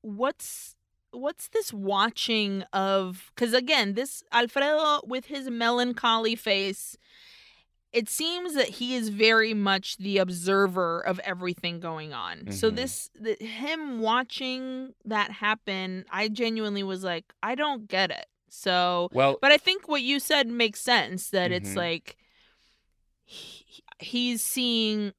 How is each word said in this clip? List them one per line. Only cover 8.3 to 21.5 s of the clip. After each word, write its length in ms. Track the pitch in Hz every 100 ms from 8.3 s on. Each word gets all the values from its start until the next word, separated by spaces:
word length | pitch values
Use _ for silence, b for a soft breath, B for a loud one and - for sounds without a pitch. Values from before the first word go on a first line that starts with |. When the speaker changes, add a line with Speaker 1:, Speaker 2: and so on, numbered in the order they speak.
| 349 359
Speaker 1:
that 140 | 294 240
he 260 | - 247
is 140 | 254 220
very 440 | 202 220 226 220
much 440 | 214 196 190 - -
the 200 | 190 196
observer 840 | 185 175 180 196 196 180 170 165
of 180 | - 185
everything 600 | 196 180 180 175 175 170
going 340 | 170 160 156
on. 380 | 127 87 85 196
So 160 | 98 220
Speaker 2:
Mm-hmm. 60 | 214
Speaker 1:
this, 340 | 262 - -
the, 220 | - 220 -
him 600 | 220 220 285 320 302 233
watching 960 | 220 240 262 - 262 262 262 262 262 -
that 240 | - 214 202
happen, 720 | 208 208 220 - 190 185 185 180
I 200 | 185 220
genuinely 520 | 214 226 220 214 202
was 220 | 196 185
like, 280 | 185 170 - _
"I 100 | 208
don't 340 | 254 302 262 208
get 220 | 185 185
it." 160 | - - _ _
So, 600 | - 196 180 180 175 180
Speaker 2:
Well 240 | 123 139 139
Speaker 1:
but 100 | 269
I 60 | 294
think 300 | - 381 -
what 140 | 285
you 160 | 247 285
said 280 | - 294 240
makes 320 | 240 226 -
sense, 480 | - 233 127 185 -
that 220 | 190 180